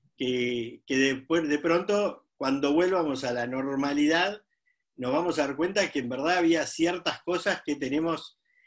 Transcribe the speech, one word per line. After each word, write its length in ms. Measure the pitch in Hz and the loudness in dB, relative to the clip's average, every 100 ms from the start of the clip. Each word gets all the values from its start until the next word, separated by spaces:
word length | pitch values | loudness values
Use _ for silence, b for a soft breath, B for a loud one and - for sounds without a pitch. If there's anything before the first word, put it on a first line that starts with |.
| _ - | _ -6
que, 640 | 127 123 123 120 117 - - | -4 -2 -2 -2 -6 -10 -2
que 120 | 135 | 2
después, 500 | 135 135 - 165 156 | 2 2 0 0 2
de 120 | 147 | 0
pronto, 680 | 165 175 196 202 202 - _ - | 2 2 2 0 0 -4 _ -6
cuando 380 | 135 139 143 | -2 0 2
vuelvamos 500 | 151 180 185 156 131 | 4 4 2 0 -2
a 80 | 127 | -2
la 160 | 120 120 | -2 -2
normalidad, 920 | 131 135 139 143 147 147 165 190 208 _ _ _ _ _ - | -4 -4 -2 -2 2 2 2 0 -4 _ _ _ _ _ -8
nos 160 | 127 | -2
vamos 260 | 143 175 156 | 0 0 0
a 80 | 139 | -2
dar 80 | 139 | 0
cuenta 340 | 180 202 185 | -2 0 0
que 80 | 143 | -2
en 120 | 120 | -4
verdad 280 | 127 156 180 | -4 0 2
había 300 | 170 165 - | 4 2 0
ciertas 560 | - 170 180 170 - | -2 -2 0 -4 -6
cosas 400 | - 175 202 175 - | -4 -2 0 -4 -4
que 100 | 143 | -4
tenemos, 600 | 131 143 165 156 - _ _ _ | -2 -2 0 -4 -6 _ _ _